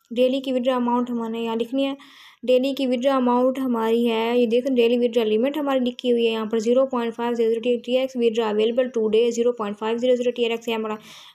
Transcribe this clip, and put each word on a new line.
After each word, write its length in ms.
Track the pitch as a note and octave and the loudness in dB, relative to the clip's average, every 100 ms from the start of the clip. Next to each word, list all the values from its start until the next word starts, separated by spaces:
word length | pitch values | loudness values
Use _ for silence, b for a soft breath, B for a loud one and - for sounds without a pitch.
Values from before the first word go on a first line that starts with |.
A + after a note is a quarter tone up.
| _ | _
डेली 300 | A#3 B3+ C4+ | 0 2 2
की 120 | C4+ | -2
विथड्रॉ 220 | B3+ B3 B3+ | -2 0 0
अमाउंट 340 | A#3+ A#3+ B3 | 0 0 -2
हमारे 280 | A#3 A3+ A3+ | -4 -6 -6
यहाँ 180 | A#3 A3+ | -4 -4
लिखनी 260 | A#3 C4+ | -4 -2
है, 120 | C#4 C#4 B B B B | -4 -6 B B B B
डेली 280 | A#3 B3+ C4+ | 0 2 2
की 120 | C4+ C4 | -2 -2
विथड्रॉ 260 | B3 C4+ | 0 2
अमाउंट 460 | C4+ B3 B3 B3+ C4 | 2 2 2 2 0
हमारी 460 | C4 A#3 A3+ A#3 A#3+ | -2 -2 0 2 2
है, 320 | A3 A3+ A#3+ | 0 0 2
ये 80 | A#3+ | 2
देखें 280 | A#3 C4 | 2 0
डेली 240 | B3 A#3 A#3+ | 2 2 2
विथड्रॉ 260 | A#3+ A#3+ | 2 0
लिमिट 320 | A3 A3 C4 D4+ | 0 2 0 -2
हमारी 220 | C#4+ C4 | -2 0
लिखी 300 | B3 B3 B3 | -2 -2 0
हुई 140 | A#3+ | 2
है 80 | A3+ | 2
यहाँ 140 | A3+ G#3+ | 0 -2
पर 140 | A3+ | -2
ज़ीरो 240 | A3 B3 C4 | 2 2 2
पॉइंट 280 | B3 A#3 | 0 -4
फ़ाइव 200 | A3 A#3 | -4 -4
ज़ीरो 160 | A#3 A3+ | 0 0
ज़ीरो 280 | A3+ A#3+ A#3+ | 0 0 -2
टीआरएक्स 380 | A#3+ B3+ C4 B3+ | 0 -2 0 0
विथड्रॉ 280 | A#3 A3 A3 | 0 0 0
अवेलेबल 420 | G#3 A3 A#3 B3+ | 0 0 0 -2
टुडे 400 | A#3+ A3 A3 A#3+ | -2 2 2 2
ज़ीरो 200 | A3 A#3 | 2 0
पॉइंट 240 | A#3+ G3+ G#3 | 0 -6 -4
फ़ाइव 220 | A3 A#3 | -4 -2
ज़ीरो 180 | B3+ B3 | 2 2
ज़ीरो 140 | B3 | 0
टीआरएक्स 360 | A#3+ A3+ A3+ A#3 | -2 -2 -2 -4
है 60 | |
हमारा 240 | A3 G#3+ G#3+ B B B | -4 -4 -8 B B B